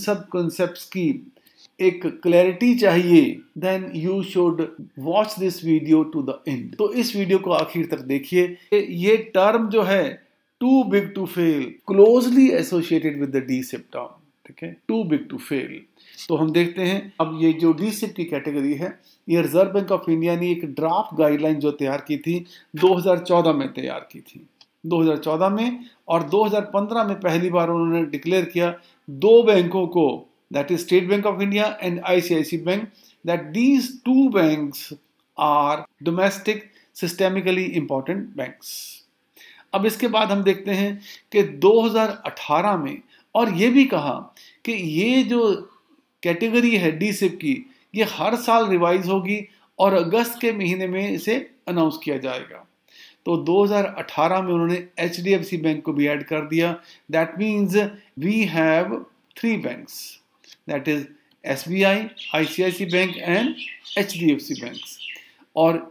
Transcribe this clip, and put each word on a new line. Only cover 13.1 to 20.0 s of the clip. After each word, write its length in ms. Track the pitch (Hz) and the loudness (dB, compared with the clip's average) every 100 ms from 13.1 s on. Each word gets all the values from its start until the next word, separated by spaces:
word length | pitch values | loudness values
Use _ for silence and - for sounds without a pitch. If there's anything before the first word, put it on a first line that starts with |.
| 147 | -2
with 120 | 139 | -2
the 100 | 135 123 | -2 -2
D 140 | 131 127 | -4 -4
sip 180 | 117 - - | -10 -10 -12
term, 160 | 123 - _ _ - | -12 -16 _ _ -20
ठीक 160 | - | -16
है, 140 | 165 170 - | -14 -14 -4
too 100 | 226 185 | -2 0
big 160 | 147 - | -2 -2
to 100 | - - | -12 -6
fail। 260 | 139 127 - - _ _ - - | -6 -6 -12 -20 _ _ -20 -4
तो 80 | 160 | 0
हम 140 | 160 | 2
देखते 300 | 165 170 175 | 2 0 0
हैं, 300 | 180 196 - - | -2 -2 -6 -4
अब 180 | 160 156 | -4 2
ये 100 | 160 156 | 2 4
जो 120 | 165 | 2
डीसिप 420 | 156 208 208 214 - | 2 -2 -4 -8 -6
की 80 | |
कैटेगरी 500 | 165 143 156 143 139 | -6 -6 -6 -4 -4
है, 240 | 143 180 - _ _ - | -4 -6 -10 _ _ -2
ये 140 | 170 | 0
रिजर्व 300 | 151 160 190 | 2 2 2
बैंक 200 | 196 185 | 2 -2
ऑफ 160 | 185 | -2